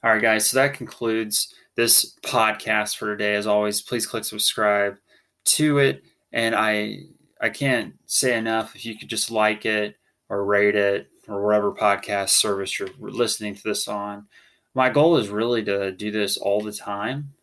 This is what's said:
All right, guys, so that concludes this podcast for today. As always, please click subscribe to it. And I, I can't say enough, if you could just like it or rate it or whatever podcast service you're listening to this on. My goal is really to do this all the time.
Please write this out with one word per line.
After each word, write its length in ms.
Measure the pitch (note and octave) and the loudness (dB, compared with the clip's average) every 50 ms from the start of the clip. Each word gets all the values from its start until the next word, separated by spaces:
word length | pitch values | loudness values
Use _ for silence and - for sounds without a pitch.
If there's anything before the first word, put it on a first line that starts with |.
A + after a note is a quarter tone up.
| - | 2
All 100 | A#2 A2 | 2 2
right, 100 | A2 A2 | 4 4
guys, 260 | A2+ A2 G#2+ G#2 - | 2 2 4 2 2
so 80 | - | 4
that 160 | C3 C3+ C#3+ C#3 | 4 2 2 0
concludes 800 | - B2 G#2+ - - A#2+ A2+ A2 A2+ A2 G#2+ G#2 - - - - - _ _ _ | -4 -12 -14 -10 -4 -2 -2 0 -2 -2 -2 -2 -2 -2 -4 -8 -20 _ _ _
this 420 | - A#2 A#2 - - - - - _ - | 0 4 6 6 4 4 2 -6 _ -10
podcast 760 | - - B2 A2+ A2 G#2+ G#2 - A2+ A2 G#2+ G#2+ G#2+ - | -2 2 2 2 2 2 -2 -4 -2 -2 0 0 -2 -6
for 100 | - - | -6 -4
today. 280 | G#2+ G#2 G#2 G#2 G#2 G#2 | -6 -4 -2 0 0 0
As 120 | G#2 G#2 | 0 2
always, 360 | G#2+ G#2 G#2 G#2 G#2 G#2 - - | 2 2 2 2 2 -2 -4 -4
please 240 | - B2 A#2+ A2+ | -4 -4 -4 -4
click 180 | - - A2+ A2 | -4 -4 -6 -6
subscribe 720 | - - G#2+ - - - - A2 G#2 G#2 G2+ G2+ G2+ G2 - _ _ _ _ _ _ _ _ _ | -6 -4 -2 -2 -2 0 2 2 2 4 2 2 0 -2 -8 _ _ _ _ _ _ _ _ _
to 340 | - - - D3+ D3+ D3 C#3+ | 0 2 2 2 2 4 4
it. 260 | C#3 C3+ C#3 - _ _ _ _ _ _ - | 4 2 2 -2 _ _ _ _ _ _ -4
And 220 | A#2 A#2 A#2 A2+ | -2 0 0 2
I, 460 | G#2 G#2+ A2 G#2+ G#2 G#2 G#2+ G#2+ G2+ - - - _ _ _ _ _ | 2 2 2 0 0 -2 -4 -8 -12 -14 -18 -20 _ _ _ _ _
I 100 | - A2+ | -4 -4
can't 440 | A2 - C#3+ C#3 C3 A#2+ G#2+ - - _ _ | -4 -2 0 0 0 0 -2 -6 -12 _ _
say 320 | - - - - B2+ B2 A2+ | -4 -2 0 2 2 0 0
enough, 360 | A2+ A2+ A2+ A2+ A2 A2 - | 0 0 -2 -2 -2 -4 -10
if 120 | - - | -14 -12
you 100 | A#2 A2 | -12 -12
could 120 | G#2+ - - | -12 -10 -8
just 220 | A2+ A2 - - | -6 -6 -4 -2
like 360 | A#2 A2 G#2+ G#2+ G#2+ G#2+ - | 0 2 2 2 2 0 -2
it 300 | A2+ A2 G#2+ G#2 G#2 G#2 _ _ _ _ _ _ _ | -2 0 0 -2 -4 -6 _ _ _ _ _ _ _
or 140 | G2+ G2+ G2+ | -4 -4 0
rate 320 | G2 G2+ G2+ G#2 G#2 G2+ | 2 4 4 4 4 4
it 340 | G#2 G2+ G2+ G2+ G2 G2+ _ _ _ _ - | 4 2 2 2 0 -4 _ _ _ _ -10
or 160 | G#2 G2+ G2+ | -6 -2 0
whatever 260 | G#2 G#2+ G#2+ G#2 G2+ F#2+ | 2 2 4 2 0 -2
podcast 580 | - A2 G#2 G2+ G2 - - G#2 G2+ G2 F#2+ | 2 2 2 2 2 -2 -4 -4 -2 0 2
service 480 | - - - G#2+ G2+ G2 G2 F#2+ - - | 2 2 2 2 0 -2 -4 -6 -6 -6
you're 100 | G2+ F#2 - - | -8 -8 -10 -12
listening 560 | G#2 G#2+ - A2 A#2+ G#2+ - - G#2+ G#2 G2+ | -14 -10 -2 -2 -2 -2 -2 -4 -6 -8 -10
to 60 | - - | -8 -6
this 260 | G#2+ G#2 - - - | -4 -4 -4 -4 -6
on. 380 | G#2+ G#2 G2+ G#2 G#2 G2+ G#2 _ _ - _ _ _ _ _ _ _ | -6 -6 -6 -8 -10 -12 -16 _ _ -20 _ _ _ _ _ _ _
My 140 | C3 B2+ B2+ | 0 0 2
goal 300 | - C#3+ D3+ E3+ F3 C#3+ | 4 4 6 6 6 4
is 100 | A2+ G2+ | 2 0
really 340 | G2+ G#2 A2+ A#2+ A#2+ A#2 G#2 | -2 -2 0 0 0 -2 0
to 280 | G#2 G2 G2 G2 F#2+ F#2+ | -2 -2 -2 -2 -4 -6
do 180 | F#2 G#2 G#2+ | -6 -8 -4
this 280 | G#2 G#2+ G#2 G2 - - | -2 -2 -2 -2 -2 -2
all 240 | - G2+ G2+ G#2 G#2+ | 0 0 0 0 -2
the 100 | G#2+ G#2 | -4 -10
time. 640 | - - G2+ G2+ G2+ G2+ A#2 C3+ C#3+ D3 C#3 - _ | -10 -10 -8 -8 -6 -4 -6 -6 -6 -8 -10 -14 _